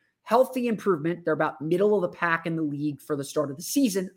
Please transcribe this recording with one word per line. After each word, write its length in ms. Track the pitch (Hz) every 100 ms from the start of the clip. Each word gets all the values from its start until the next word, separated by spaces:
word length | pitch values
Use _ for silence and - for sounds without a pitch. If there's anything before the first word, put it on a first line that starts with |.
| _ _
healthy 460 | - 233 262 262 240
improvement. 580 | 214 202 165 160 170 170
They're 80 |
about 260 | 156 156 -
middle 360 | 156 175 208 208
of 80 |
the 120 | 175 -
pack 300 | 170 165 170
in 100 | 165
the 60 |
league 400 | 151 143 147 139
for 140 | - 143
the 80 |
start 260 | 139 156 143
of 80 | 139
the 60 |
season. 480 | 175 285 262 185 190